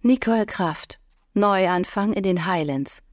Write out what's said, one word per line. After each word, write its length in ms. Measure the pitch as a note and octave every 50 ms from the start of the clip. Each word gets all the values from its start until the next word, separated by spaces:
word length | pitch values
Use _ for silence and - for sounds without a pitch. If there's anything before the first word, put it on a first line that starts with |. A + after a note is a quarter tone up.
| -
Nicole 380 | A#3 C4 B3+ - A3+ A3+ A3+ G#3
Kraft. 560 | G#3+ - - F#3 E3 D#3+ - - _ - _ _ _ _ _ _ _
Neuanfang 800 | _ G3+ G#3 G3+ G3 F#3+ F#3+ F3 F3+ F3+ F3+ - - G3+ G3 G#3+
in 120 | G#3 G#3 G3
den 200 | F#3+ F#3 F3 D#3+
Highlands. 580 | F#3+ F#3 E3+ D#3 D3 C#3 C3+ C#3 - - - _ _